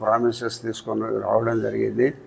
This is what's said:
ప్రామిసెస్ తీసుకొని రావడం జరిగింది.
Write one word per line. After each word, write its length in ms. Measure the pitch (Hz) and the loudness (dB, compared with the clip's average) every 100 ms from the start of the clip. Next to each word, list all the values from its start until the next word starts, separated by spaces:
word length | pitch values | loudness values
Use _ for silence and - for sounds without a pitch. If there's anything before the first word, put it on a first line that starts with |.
ప్రామిసెస్ 600 | 107 117 120 113 117 - | 2 4 2 0 -4 -4
తీసుకొని 380 | 113 107 117 107 | -6 -6 -6 -4
రావడం 600 | 110 110 104 107 117 117 | -2 -4 0 2 2 0
జరిగింది. 540 | 104 107 110 107 131 143 | 0 0 -2 2 0 0